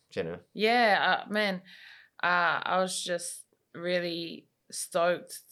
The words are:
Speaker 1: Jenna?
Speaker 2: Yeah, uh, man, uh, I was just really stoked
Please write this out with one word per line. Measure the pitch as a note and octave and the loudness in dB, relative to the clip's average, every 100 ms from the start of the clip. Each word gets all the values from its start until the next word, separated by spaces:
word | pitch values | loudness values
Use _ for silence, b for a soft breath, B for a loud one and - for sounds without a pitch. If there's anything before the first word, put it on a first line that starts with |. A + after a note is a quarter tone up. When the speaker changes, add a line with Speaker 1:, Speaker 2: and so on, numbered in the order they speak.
| _ | _
Speaker 1:
Jenna? | - E2 F2 - | -6 -4 -6 -12
Speaker 2:
Yeah, | - G#3+ A#3+ A3+ F#3 D#3+ F3+ - | -2 2 4 4 4 4 0 0
uh, | |
man, | G#3 G#3 F#3 - B B B B _ | -2 -2 -2 -8 B B B B _
uh, | F3 F3 E3+ D3 | 0 2 2 0
I | - F#3 | 0 0
was | F#3 F#3 | 0 -2
just | - F3 F3 - - _ _ | -4 -4 -6 -12 -18 _ _
really | - F3 F3+ F3 E3+ E3 D#3+ - _ _ | -8 -2 0 -2 -4 -8 -10 -18 _ _
stoked | - - F3 E3+ E3+ - - - | -12 -4 2 2 2 -4 -18 -12